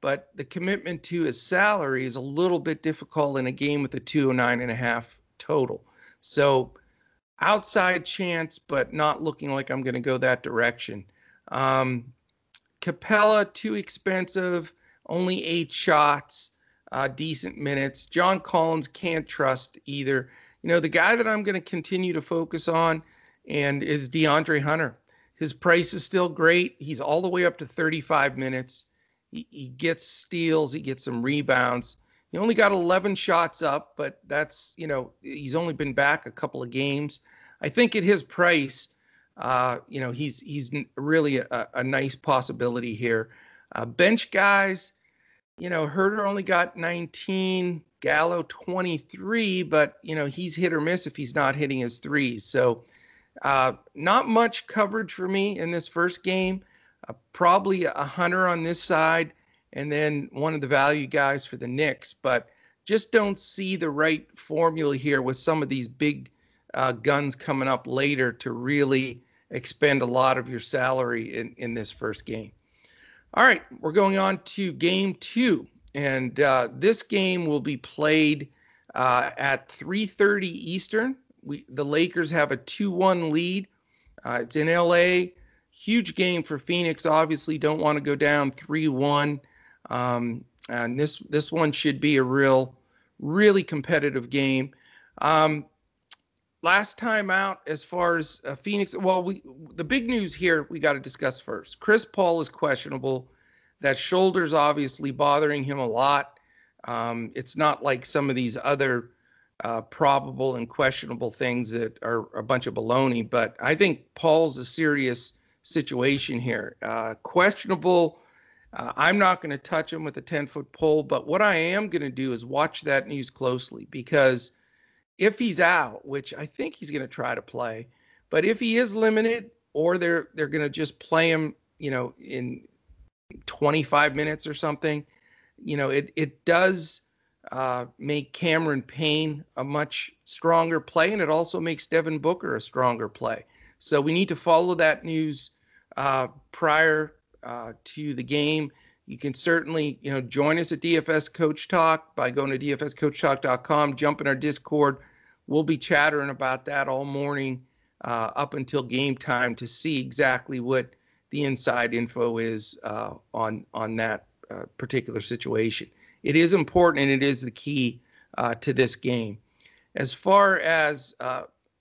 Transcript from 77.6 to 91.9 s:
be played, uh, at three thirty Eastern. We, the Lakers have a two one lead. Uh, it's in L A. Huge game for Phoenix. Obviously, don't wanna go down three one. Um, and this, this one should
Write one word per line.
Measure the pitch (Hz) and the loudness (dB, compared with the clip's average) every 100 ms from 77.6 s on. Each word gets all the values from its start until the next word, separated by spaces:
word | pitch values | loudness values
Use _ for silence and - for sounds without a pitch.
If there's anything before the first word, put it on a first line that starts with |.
be | 131 131 | -2 -8
played, | - - 151 156 151 151 143 _ _ _ - | -10 -2 4 6 4 2 -4 _ _ _ -10
uh, | - 127 123 143 - | 0 2 4 2 -2
at | 139 131 - | -2 -2 -6
three | - 156 196 | -16 -6 -4
thirty | 208 - 202 202 180 175 - | -4 2 2 2 -2 -8 -6
Eastern. | 180 - 220 254 269 _ _ | -6 -4 -2 -2 -4 _ _
We, | - 143 - | -12 -12 -10
the | 127 | -6
Lakers | 143 151 180 175 156 | -2 0 0 0 0
have | 160 147 | 2 2
a | 135 | 0
two | - - 202 | -6 -4 -4
one | 180 190 180 160 | 2 4 4 2
lead. | 156 175 190 196 _ _ _ _ - | 0 0 -4 -6 _ _ _ _ -14
Uh, | 120 120 | -6 -4
it's | 120 | -2
in | 151 156 | 0 2
L | 170 175 | 4 4
A. | 175 180 180 180 - - _ _ | 6 6 4 0 -8 -20 _ _
Huge | _ - 233 175 | _ 0 0 0
game | 175 180 175 | -2 0 0
for | 156 147 | -4 -8
Phoenix. | - 175 170 156 | -2 -2 0 -2
Obviously, | 160 156 160 151 - 156 | 2 4 2 0 -4 -2
don't | 151 156 | 0 2
wanna | 151 147 | 0 0
go | 143 | -2
down | 143 147 147 139 | 2 2 2 0
three | 127 - 156 156 | -4 -6 -2 0
one. | 131 143 143 147 143 - _ _ _ - | 2 2 2 0 -4 -10 _ _ _ -8
Um, | 123 123 120 120 117 - _ - | -4 -2 -2 -4 -8 -14 _ -8
and | 120 120 127 | -4 -4 -2
this, | 151 - - | -2 -4 -4
this | 147 147 | -4 -2
one | 160 156 | 0 0
should | 139 151 | 2 -2